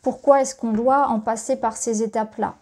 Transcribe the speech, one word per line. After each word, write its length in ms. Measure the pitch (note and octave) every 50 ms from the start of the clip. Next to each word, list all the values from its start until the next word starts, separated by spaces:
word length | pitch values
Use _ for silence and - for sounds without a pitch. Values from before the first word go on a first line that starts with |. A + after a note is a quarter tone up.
pourquoi 420 | _ C4 B3 - - C#4+ C#4 C#4 C4+
est-ce 120 | C4+ -
qu'on 180 | - - A#3 A3
doit 360 | G#3+ A#3 B3+ C4+ C#4 C#4+ -
en 100 | A#3 A3
passer 380 | G#3+ A#3 A3 A3 - - C4
par 200 | C4 - A3+ A3
ces 280 | - - A#3+ A3+ G#3+ A3+
étapes-là. 500 | G#3+ - A3+ A3 A3 - - G#3 F#3 F3 _